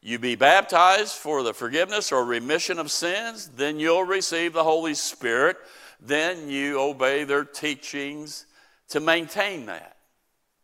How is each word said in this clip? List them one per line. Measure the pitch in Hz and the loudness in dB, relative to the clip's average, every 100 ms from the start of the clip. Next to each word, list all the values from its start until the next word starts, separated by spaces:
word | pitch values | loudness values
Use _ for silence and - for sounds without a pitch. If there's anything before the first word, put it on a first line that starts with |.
you | 110 117 | -6 -4
be | 123 | -4
baptized | 120 135 180 196 175 180 196 214 | 4 8 8 6 6 6 6 0
for | - 151 147 | -6 -4 -2
the | 120 | -2
forgiveness | 104 120 143 185 208 196 | -4 -4 -2 0 -2 0
or | 135 | 0
remission | 120 120 120 160 165 175 | 0 -2 0 -2 -2 -6
of | 151 | -4
sins, | - 170 190 233 226 175 | -4 -4 -4 -6 -12 -18
then | 123 143 151 | -4 -4 -2
you'll | 156 170 | 2 2
receive | 185 190 185 165 170 | 2 -2 -2 -2 -2
the | 165 | 0
Holy | 160 160 160 | 2 2 0
Spirit, | 147 - - 120 117 151 180 - - - - | -4 -6 -6 -2 2 2 0 -10 -20 -20 -20
then | 113 143 160 180 151 | -4 0 0 -4 -8
you | 139 143 143 | -4 -2 0
obey | 135 139 131 139 | -2 0 0 0
their | 147 143 | 0 -2
teachings | 143 - 151 139 - 143 143 147 151 147 - _ _ _ _ | -2 -6 -6 -6 -8 -10 -8 -10 -14 -16 -18 _ _ _ _
to | 147 | -2
maintain | 156 165 160 196 202 185 110 | 2 0 0 -4 -4 -4 -10
that." | 85 85 _ _ _ _ _ _ _ | -14 -16 _ _ _ _ _ _ _